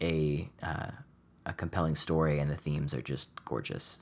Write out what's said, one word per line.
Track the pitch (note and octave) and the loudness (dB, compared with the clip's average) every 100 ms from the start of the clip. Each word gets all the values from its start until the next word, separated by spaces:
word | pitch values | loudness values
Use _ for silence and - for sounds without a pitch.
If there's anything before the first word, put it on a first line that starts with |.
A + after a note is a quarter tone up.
a, | E2+ D#2+ D2+ D2 F2 - | 2 4 4 2 -2 -8
uh, | E2 D#2 - - - - - - - | -6 -4 -6 -10 -16 -20 -20 -12 -8
a | |
compelling | - E2 F#2+ D#2+ | -4 -2 2 2
story, | D2+ - D#2+ D#2 D2 | 2 2 4 4 4
and | C#2+ | 2
the | C#2+ | 0
themes | D#2 D2 C#2+ | 0 0 0
are | C2 | -2
just | B1+ C2+ - - - | -4 -6 -6 -14 -6
gorgeous. | A#1 - - - - | -4 -4 -6 -8 -10